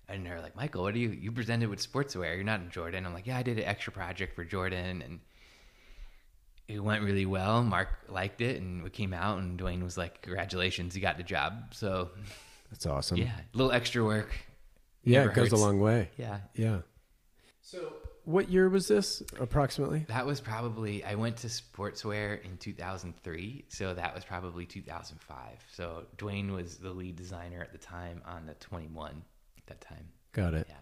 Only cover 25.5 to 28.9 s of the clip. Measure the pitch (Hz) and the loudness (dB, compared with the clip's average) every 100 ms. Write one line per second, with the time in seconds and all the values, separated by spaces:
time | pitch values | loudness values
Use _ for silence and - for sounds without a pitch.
25.5 | 60 - - 85 82 - - 104 101 98 | -18 -18 -10 -8 -8 -12 -10 -6 -4 -4
26.5 | 95 87 - 92 90 90 87 90 87 87 | -4 -6 -10 -10 -8 -8 -10 -10 -10 -10
27.5 | 87 - 82 - 87 87 87 85 85 80 | -10 -10 -12 -14 -10 -10 -10 -12 -12 -12
28.5 | 73 - 87 80 | -16 -12 -10 -10